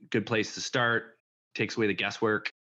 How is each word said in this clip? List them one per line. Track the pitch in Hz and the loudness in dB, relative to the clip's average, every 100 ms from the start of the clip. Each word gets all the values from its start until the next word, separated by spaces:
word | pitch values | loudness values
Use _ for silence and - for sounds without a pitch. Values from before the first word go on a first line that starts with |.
| - | -4
good | 117 104 | -2 0
place | 113 104 | 0 0
to | - | -4
start, | - 131 120 113 - - _ _ _ | -4 0 2 2 -2 -14 _ _ _
takes | - 107 - | -4 -2 0
away | 107 | 0
the | |
guesswork | 92 101 - 110 107 - - | 2 -2 0 0 2 -2 -10